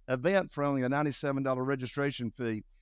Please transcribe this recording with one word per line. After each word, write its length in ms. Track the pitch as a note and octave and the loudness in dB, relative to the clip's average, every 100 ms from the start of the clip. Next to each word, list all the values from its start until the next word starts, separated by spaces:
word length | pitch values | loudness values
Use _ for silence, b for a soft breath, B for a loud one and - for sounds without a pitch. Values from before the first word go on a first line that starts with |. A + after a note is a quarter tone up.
| - | -4
event 440 | B2+ D#3 G3 F3+ | 0 4 2 2
for 100 | - | 0
only 180 | C#3+ C#3 | 0 2
a 60 | B2+ | 2
ninety-seven 540 | C#3 D3+ B2+ C#3+ C3+ | 2 0 0 -2 0
dollar 220 | C3+ B2+ | 0 0
registration 680 | C3 C3+ B2 - C#3+ C3+ A#2+ | 0 -2 -2 -2 -2 -2 -6
fee, 340 | - A#2 A2 - - | -4 -2 -4 -6 -18